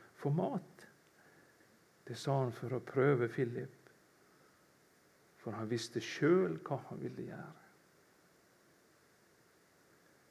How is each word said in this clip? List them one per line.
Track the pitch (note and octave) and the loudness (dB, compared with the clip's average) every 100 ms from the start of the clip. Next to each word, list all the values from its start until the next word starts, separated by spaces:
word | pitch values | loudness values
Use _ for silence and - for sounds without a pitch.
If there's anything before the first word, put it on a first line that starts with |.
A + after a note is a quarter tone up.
| - | -20
få | - C#3+ | -6 0
mat?» | D3+ - C#4 - - - - - - - - - - - - - _ - | 2 2 -2 -6 -20 -20 -20 -20 -20 -20 -20 -20 -20 -20 -20 -20 _ -12
Det | A#2 | -6
sa | - C#3 | 0 2
han | B2+ | 2
for | A#2 A#2+ | -2 -4
å | A#2+ | -4
prøve | - C#3 C3+ C#3 A#2+ | -2 4 6 6 2
Philip, | - B2 A#2 C3 - - - - _ - - - - - _ _ _ _ _ - - | 2 0 -2 -8 -12 -20 -20 -20 _ -20 -20 -20 -20 -20 _ _ _ _ _ -20 -14
for | - | -8
han | G#2+ A2 | -6 -2
visste | A#2 - A#2+ | -2 -2 -4
selv | - - C#3+ F3+ F3+ D#3+ - | -6 0 4 6 4 -2 -4
hva | C#3 - | -6 -6
han | - | -8
ville | B2+ B2+ - | -8 -8 -10
gjøre. | - - D#3 - - _ _ - _ - - _ _ _ _ _ _ _ _ _ _ _ _ _ _ _ - _ _ _ | -10 -12 -16 -20 -20 _ _ -20 _ -20 -20 _ _ _ _ _ _ _ _ _ _ _ _ _ _ _ -20 _ _ _